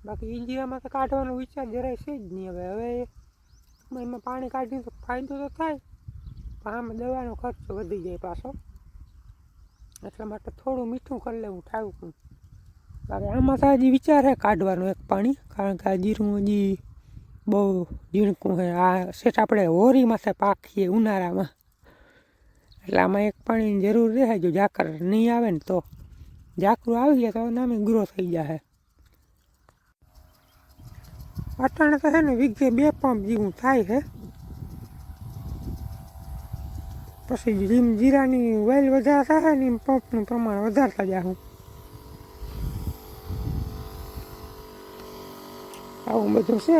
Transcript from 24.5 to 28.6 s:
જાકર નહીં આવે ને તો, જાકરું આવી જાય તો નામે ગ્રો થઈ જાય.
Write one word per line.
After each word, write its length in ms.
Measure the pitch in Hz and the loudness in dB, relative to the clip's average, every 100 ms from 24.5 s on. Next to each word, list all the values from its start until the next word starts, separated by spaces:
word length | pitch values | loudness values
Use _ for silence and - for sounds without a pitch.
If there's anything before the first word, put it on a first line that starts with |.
જાકર 360 | 165 202 - 160 156 | 2 0 0 -4 -2
નહીં 340 | 175 214 233 | 0 2 2
આવે 160 | 233 233 | 2 0
ને 80 | 165 | -2
તો, 260 | - 185 - - - - - - - - | -2 -4 -4 -20 -20 -20 -20 -20 -14 0
જાકરું 440 | 196 247 - 233 | 2 2 0 2
આવી 180 | 269 277 | 4 4
જાય 120 | 226 | 2
તો 180 | 240 233 | 0 -2
નામે 260 | 233 254 226 | -2 0 0
ગ્રો 280 | 208 220 | 2 2
થઈ 220 | 196 - 180 | 2 -2 -2
જાય. 340 | 170 147 156 | -2 -2 -6